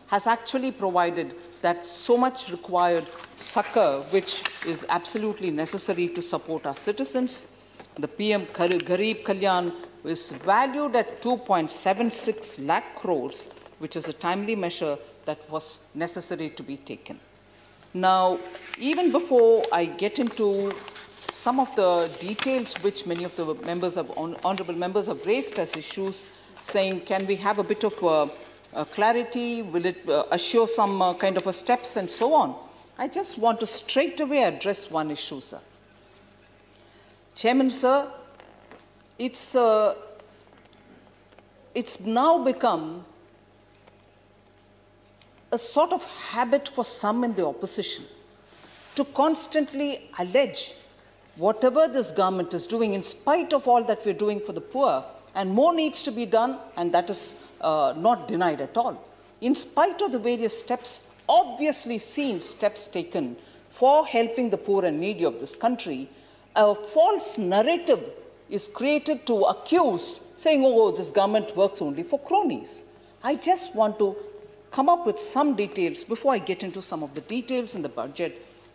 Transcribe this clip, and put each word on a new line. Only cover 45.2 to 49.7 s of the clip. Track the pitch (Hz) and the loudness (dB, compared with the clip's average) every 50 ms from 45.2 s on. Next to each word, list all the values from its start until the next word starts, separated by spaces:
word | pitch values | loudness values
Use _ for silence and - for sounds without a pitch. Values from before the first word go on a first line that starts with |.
| _ _ _ _ _ _ | _ _ _ _ _ _
a | - 233 | -4 -4
sort | - - - 285 311 349 370 | -4 0 2 2 2 4 2
of | 349 - | -2 -4
habit | - - - - - - 226 247 233 254 285 285 - | -6 -12 -12 -12 -6 -4 -2 0 2 2 0 0 -2
for | - - 233 | -4 -4 -4
some | - - - - 208 220 240 247 | -4 -4 -4 -2 0 0 0 0
in | 233 214 | 0 0
the | 190 175 | 0 0
opposition | 147 135 - - 185 - - 190 - - - - - - - - _ _ _ _ _ - - - - - - - - - | -2 -2 -4 -6 -6 -6 -6 -6 -6 -6 -10 -12 -16 -20 -20 -20 _ _ _ _ _ -20 -20 -20 -20 -20 -20 -20 -8 -4
to | - 277 | -4 -4
constantly | 277 - - 277 320 320 311 - - - 311 294 277 | -2 0 2 2 4 2 0 -2 -2 0 0 0 0